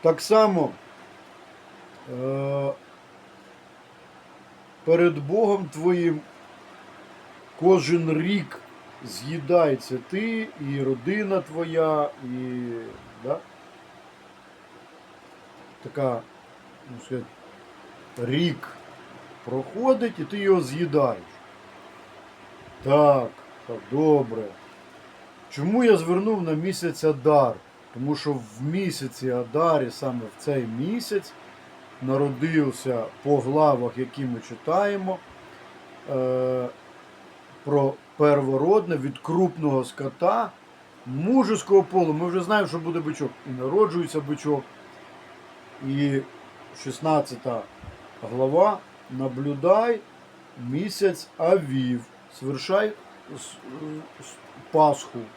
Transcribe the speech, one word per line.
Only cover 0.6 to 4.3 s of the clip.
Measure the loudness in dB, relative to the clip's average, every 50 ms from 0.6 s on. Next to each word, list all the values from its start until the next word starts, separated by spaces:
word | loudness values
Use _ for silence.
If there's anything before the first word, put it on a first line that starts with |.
| 0 -2 -4 -10 -20 -20 -20 -20 -20 -20 -20 -20 -20 -20 -20 -20 -20 -20 -20 -20 -20 -20 -20 -20 -20 -20 -20 -20 -16 -14 -10
е, | -6 -6 -4 -4 -2 -2 -2 -2 -2 -2 -4 -6 -6 -12 -20 -20 -20 -20 -20 -20 -20 -20 -20 -20 -20 -20 -20 -20 -20 -20 -20 -20 -20 -20 -20 -20 -20 -20 -20 -20 -20 -20 -20